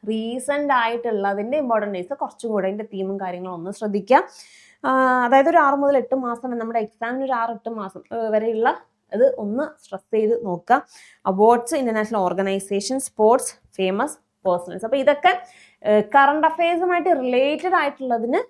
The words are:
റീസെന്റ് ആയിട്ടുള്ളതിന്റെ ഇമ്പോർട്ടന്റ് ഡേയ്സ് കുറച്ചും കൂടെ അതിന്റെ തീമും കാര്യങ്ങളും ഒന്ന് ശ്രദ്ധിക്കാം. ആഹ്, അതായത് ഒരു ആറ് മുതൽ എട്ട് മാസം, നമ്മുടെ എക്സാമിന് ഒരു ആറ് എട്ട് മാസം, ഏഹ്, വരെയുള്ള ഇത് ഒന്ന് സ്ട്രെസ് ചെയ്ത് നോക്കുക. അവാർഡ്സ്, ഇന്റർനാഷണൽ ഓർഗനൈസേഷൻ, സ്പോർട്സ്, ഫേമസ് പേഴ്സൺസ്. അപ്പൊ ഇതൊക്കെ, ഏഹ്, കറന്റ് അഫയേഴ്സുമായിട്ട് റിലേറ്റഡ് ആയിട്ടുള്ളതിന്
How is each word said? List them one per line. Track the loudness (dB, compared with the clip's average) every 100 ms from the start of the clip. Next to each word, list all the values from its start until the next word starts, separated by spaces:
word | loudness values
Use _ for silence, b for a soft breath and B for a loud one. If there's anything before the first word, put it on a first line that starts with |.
| -6
റീസെന്റ് | -6 -4 -8 -4 -4 0
ആയിട്ടുള്ളതിന്റെ | 0 0 -2 -4 -2 -2 -2 -2 -2
ഇമ്പോർട്ടന്റ് | 0 0 -2
ഡേയ്സ് | -6 -8
കുറച്ചും | -8 -8 -8 -4
കൂടെ | -2 -2
അതിന്റെ | -4
തീമും | -8 -6 -6 -6
കാര്യങ്ങളും | -8 -8 -10
ഒന്ന് | -10 -10
ശ്രദ്ധിക്കാം. | -8 -4 -4 2 2 2 B B B B B -2
ആഹ്, | 0 2 2 4
അതായത് | 4 6
ഒരു | 4
ആറ് | 4 2
മുതൽ | 2 0
എട്ട് | 0 -4
മാസം, | -4 -6 -6 -8
നമ്മുടെ | -4 -4
എക്സാമിന് | -6 _ -8 -6
ഒരു | -4
ആറ് | -2 -4
എട്ട് | -6 -10
മാസം, | -10 -10 -12 -10
ഏഹ്, | -6 0
വരെയുള്ള | 0 0 0 0 -2 _ _ _
ഇത് | 2 2 2
ഒന്ന് | -4 -4 -4 -8
സ്ട്രെസ് | _ -16 _ 0
ചെയ്ത് | 2 0 -2
നോക്കുക. | -6 0 0 0 B B B -6
അവാർഡ്സ്, | 4 6 4 2 -2
ഇന്റർനാഷണൽ | -2 -2 -2 -2
ഓർഗനൈസേഷൻ, | -2 -2 -2 -4 -4 -6 -4 -6
സ്പോർട്സ്, | -6 2 4 4 2 -12 _ -4
ഫേമസ് | -2 -2 -4 -6 _ _ -2
പേഴ്സൺസ്. | -2 -2 -10 -4
അപ്പൊ | 0
ഇതൊക്കെ, | 2 4 4 2 B B B B
ഏഹ്, | 2 2 4 6
കറന്റ് | 6 4 2
അഫയേഴ്സുമായിട്ട് | 2 0 0 0 0 2
റിലേറ്റഡ് | 0 2 2 0 0 0 0
ആയിട്ടുള്ളതിന് | 0 -4 -4 -2 0 -2 -4